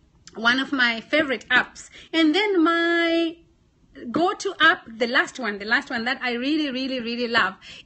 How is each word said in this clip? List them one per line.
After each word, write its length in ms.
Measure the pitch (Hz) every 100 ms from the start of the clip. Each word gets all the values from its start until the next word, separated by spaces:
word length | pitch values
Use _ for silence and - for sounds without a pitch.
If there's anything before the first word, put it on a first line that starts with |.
| _ _ - -
one 220 | 226 262
of 120 | 269
my 300 | 269 240 226
favorite 440 | - 302 294 220 -
apps. 400 | 247 208 - - - -
And 200 | 330 311
then 300 | 349 427 370
my 720 | 320 339 339 339 339 330 330 330 _ _ _ _ _ 277 247
go-to 420 | 302 370 392 403 339
app, 260 | 320 359 -
the 220 | 220 233
last 320 | 277 349 -
one, 180 | 220 202
the 80 | 208
last 240 | 254 -
one 160 | 240 226
that 140 | 254
I 120 | 247
really, 360 | 240 269 311 294
really, 300 | 254 262 262
really 280 | 226 240 233
love 280 | 233 190 202 - -